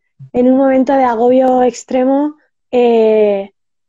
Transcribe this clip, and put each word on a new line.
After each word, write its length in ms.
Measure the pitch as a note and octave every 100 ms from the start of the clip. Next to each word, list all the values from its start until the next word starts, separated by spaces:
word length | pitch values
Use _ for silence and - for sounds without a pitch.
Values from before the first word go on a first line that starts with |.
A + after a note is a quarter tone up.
| _ - C3+
En 180 | B3 B3
un 60 | C4
momento 360 | C4+ C4 C4
de 100 | C4+
agobio 580 | B3+ A3+ B3 C4 B3+ B3+
extremo, 760 | B3 A#3+ - B3+ C4 C#4 D4 D4+ _ _ _
eh, 800 | B3 A#3+ A3+ A3 A3 G#3 G3 G3 _ _ _